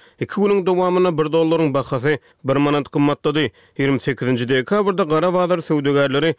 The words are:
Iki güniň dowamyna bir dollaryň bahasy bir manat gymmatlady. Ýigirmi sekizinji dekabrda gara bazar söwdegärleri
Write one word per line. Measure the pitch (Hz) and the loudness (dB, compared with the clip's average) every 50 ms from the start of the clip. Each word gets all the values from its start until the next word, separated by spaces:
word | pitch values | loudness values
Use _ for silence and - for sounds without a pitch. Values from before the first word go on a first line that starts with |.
| - - _ _ | -20 -20 _ _
Iki | 120 - - | -10 -6 -2
güniň | 208 202 202 202 202 180 | 0 0 2 2 0 0
dowamyna | 185 185 180 185 180 180 185 180 180 165 147 | 0 0 0 0 0 2 2 0 0 0 -2
bir | 156 151 | -2 0
dollaryň | 147 165 165 160 165 160 160 151 131 | 0 0 2 2 2 0 0 0 0
bahasy | 139 127 - 143 127 117 151 151 123 - _ _ _ - | -2 -2 -2 -6 -2 -2 -2 -2 -2 -6 _ _ _ -4
bir | 127 135 | -2 0
manat | 139 143 143 147 147 139 - | 0 2 2 0 -2 -4 -4
gymmatlady. | - 151 143 147 143 - - 151 143 156 147 113 - _ _ _ _ - | -2 0 0 0 0 0 -2 -2 -2 0 -2 -2 -6 _ _ _ _ -4
Ýigirmi | 139 135 139 127 | -2 0 0 -2
sekizinji | - 151 131 - 131 123 131 117 123 120 | -2 -4 -4 -2 -2 -2 0 0 0 0
dekabrda | 135 131 123 - 202 208 202 202 190 175 | 0 0 2 2 2 0 2 0 0 0
gara | 190 151 156 156 165 185 175 | 0 0 0 0 0 0 0
bazar | 185 180 170 180 170 | 0 2 0 0 -2
söwdegärleri | 156 - 160 147 139 143 143 143 139 135 131 143 151 165 - | 0 -2 -2 0 2 2 2 2 2 2 0 0 0 0 -2